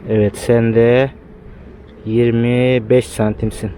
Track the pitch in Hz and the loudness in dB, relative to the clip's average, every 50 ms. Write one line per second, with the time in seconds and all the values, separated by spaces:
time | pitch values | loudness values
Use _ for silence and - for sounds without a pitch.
0 | - - 110 110 104 101 101 - - - 120 117 117 113 110 113 117 117 120 127 | -6 -2 0 0 0 0 -2 -6 -2 0 0 2 2 2 2 2 4 4 4 2
1 | 135 135 - - - - - - - - - - - - - - - - - - | 0 0 -4 -14 -20 -20 -20 -20 -20 -20 -20 -20 -20 -20 -20 -20 -20 -20 -20 -16
2 | - 110 110 117 120 120 113 117 117 120 123 123 123 127 127 127 107 110 127 127 | -10 -4 0 0 2 2 2 0 0 0 0 0 0 2 0 0 0 2 2 2
3 | 120 - - - 110 107 107 - - 110 - - - 101 85 | 2 0 -4 -2 -2 -2 -2 -4 -6 -6 -6 -6 -10 -10 -10